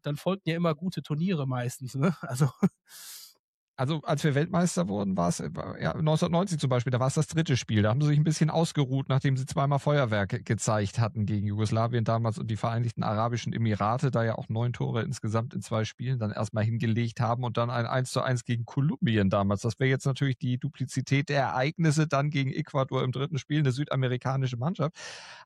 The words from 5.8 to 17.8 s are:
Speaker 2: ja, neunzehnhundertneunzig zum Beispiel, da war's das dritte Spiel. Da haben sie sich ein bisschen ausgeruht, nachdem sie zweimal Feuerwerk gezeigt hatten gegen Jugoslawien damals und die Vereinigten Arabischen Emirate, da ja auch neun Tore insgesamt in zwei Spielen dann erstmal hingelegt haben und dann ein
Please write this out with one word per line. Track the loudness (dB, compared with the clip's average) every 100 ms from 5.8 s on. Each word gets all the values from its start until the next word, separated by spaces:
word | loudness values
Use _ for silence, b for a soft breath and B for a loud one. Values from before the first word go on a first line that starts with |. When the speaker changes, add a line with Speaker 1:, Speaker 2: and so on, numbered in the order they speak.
Speaker 2:
ja, | -4
neunzehnhundertneunzig | 0 2 2 2 0 0 -2
zum | 0
Beispiel, | 0 0
da | 0
war's | 0
das | 0 0
dritte | 0 0 0
Spiel. | 2 2
Da | 4
haben | 4
sie | 4
sich | 4
ein |
bisschen | 4 4 2
ausgeruht, | 2 2 2 0 0 0
nachdem | 2 2 0
sie | -2
zweimal | 0 2 2
Feuerwerk | 4 2 4 2 0 -2
gezeigt | -2 -2 2 2 0 0
hatten | 0 0
gegen | 0 0 0
Jugoslawien | 0 0 2 2 0
damals | 2 2 0 -2
und | -4
die | -2
Vereinigten | -2 0 -2 -2
Arabischen | -2 0 0 -2 -4
Emirate, | 0 0 2 2 2 0
da | 2
ja | 0 -2
auch | -4
neun | -2 -2
Tore | -2 -2 -2
insgesamt | -2 -4 -2 -2 -2
in | -6
zwei | -4 -2 -2
Spielen | -4 -4 -2
dann | -2
erstmal | -2 -4 0
hingelegt | 0 0 0 0 0 0
haben | -2 0
und | -2 -2
dann | -2
ein | -2